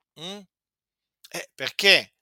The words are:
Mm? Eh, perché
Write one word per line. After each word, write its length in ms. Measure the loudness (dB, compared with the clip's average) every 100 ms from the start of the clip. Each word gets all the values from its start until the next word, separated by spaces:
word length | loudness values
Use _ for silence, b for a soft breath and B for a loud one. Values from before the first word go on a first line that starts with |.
| _ -16
Mm? 220 | -14 -14 -18 _ _ _ _ _ _ _ -14
Eh, 220 | -14 -14 -10
perché 600 | -8 2 4 4 2 _